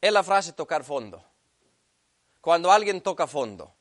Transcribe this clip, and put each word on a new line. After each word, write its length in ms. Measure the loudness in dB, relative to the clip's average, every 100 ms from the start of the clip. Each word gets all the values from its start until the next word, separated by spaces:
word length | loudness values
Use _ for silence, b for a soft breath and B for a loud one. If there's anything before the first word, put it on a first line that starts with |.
Es 100 | 2
la 120 | 2
frase 280 | 2 0 0
tocar 320 | -10 -6 -6
fondo. 400 | -4 -10 -10 -18 _ _ _ _ _ _ _ _ _ _ _ _
Cuando 280 | 0 2 6
alguien 300 | 4 4 -4
toca 280 | -4 -4 -6
fondo. 460 | -4 -6 -8 -18 _